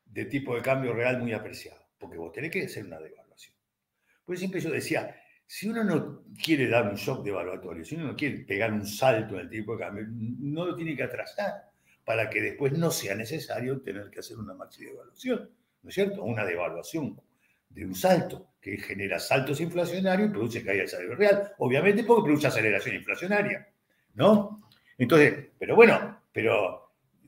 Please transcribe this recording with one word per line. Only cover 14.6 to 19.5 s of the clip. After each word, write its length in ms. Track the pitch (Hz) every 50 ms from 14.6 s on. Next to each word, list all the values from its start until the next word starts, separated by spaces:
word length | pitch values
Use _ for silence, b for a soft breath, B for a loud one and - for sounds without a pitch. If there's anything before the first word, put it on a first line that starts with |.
| - - - - -
devaluación, 640 | - 135 123 113 - _ - - 254 247 202 - - _ _ _ _ _ _ _
¿no 60 | -
es 60 | -
cierto? 280 | 185 202 196 - - -
Una 200 | 113 117 107 104
devaluación 760 | 95 85 85 87 82 80 85 85 - - 165 143 - - - - _ _ _ _ _ _ _ _ _
de 160 | - - -
un 100 | 95 92
salto 560 | - - 185 185 165 - - - - - - _ _
que 160 | _ 98 101 98
genera 420 | - - 98 98 101 95 90 82
saltos 400 | - - 131 139 139 147